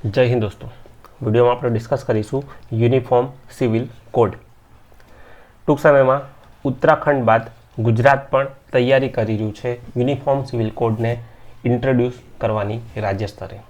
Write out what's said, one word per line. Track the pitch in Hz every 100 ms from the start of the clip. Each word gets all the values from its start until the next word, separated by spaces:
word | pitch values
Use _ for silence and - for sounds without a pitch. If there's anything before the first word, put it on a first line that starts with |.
| 110
જય | - 123
હિન્દ | 123 107
દોસ્તો, | - - - - - - -
વીડિયોમાં | 117 113 120 120
આપણે | 127
ડિસ્કસ | 110 - 139 -
કરીશું | 110 107 135 139 - - 113
યુનિફોર્મ | 120 131 123 123 131 - - -
સિવિલ | 127 113 123 - - -
કોડ. | 107 - - - _ - _ - - - - - - - -
ટૂંક | 139
સમયમાં | 156 139 131 135 - - - - 139
ઉત્તરાખંડ | 120 160 151 - 139 113
બાદ | 113 113 - _ - 113
ગુજરાત | 113 131 139 -
પણ | 135 139 - _
તૈયારી | 135 123 135 131
કરી | 120 110 107
રહ્યું | 107
છે | - 123 120 - 123
યુનિફોર્મ | 123 139 - 139
સિવિલ | 135 120 110 -
કોડને | 117 110 117 117 - - - - 120
ઇન્ટ્રોડ્યુસ | 123 131 127 120 123 - -
કરવાની | 113 107 101 113 117 - 104
રાજ્ય | 98 104
સ્તરે. | - 92 101